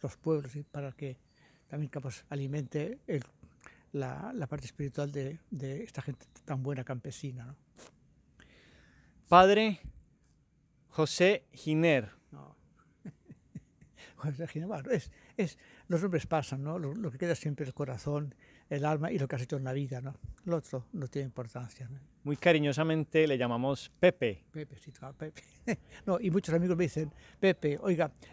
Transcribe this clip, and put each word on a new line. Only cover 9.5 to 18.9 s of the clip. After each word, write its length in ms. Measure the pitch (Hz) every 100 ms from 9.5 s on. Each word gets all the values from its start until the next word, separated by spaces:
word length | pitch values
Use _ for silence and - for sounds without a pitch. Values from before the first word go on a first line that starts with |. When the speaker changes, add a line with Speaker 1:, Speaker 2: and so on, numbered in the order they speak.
| 208 220 185 - - _ _ _ _ _ _ _ _ _
Speaker 2:
José 560 | - 156 - 185 208 _
Giner. 580 | - 156 156 165 139 107 - _
Speaker 1:
No. 240 | 143 69 - _ _ _ _
<laughs> 1120 | - - _ - _ - _ _ - _ - -
José 320 | 151 135 165
Giner, 200 | 151 175
bueno, 240 | 185 190
es, 200 | 208 - - - -
es, 200 | 180 - - - -
los 140 | 165
nombres 260 | 196 165 -
pasan, 360 | 160 - 135
¿no? 140 | 143 175
Lo, 160 | 143
lo 180 | 185 175
que 60 | 123
queda 180 | 175 165
siempre 280 | 156 143
es 60 | 135
el 40 |
corazón, 600 | - 139 123 147 147 147 - - - -
el 160 | 147
alma 260 | 151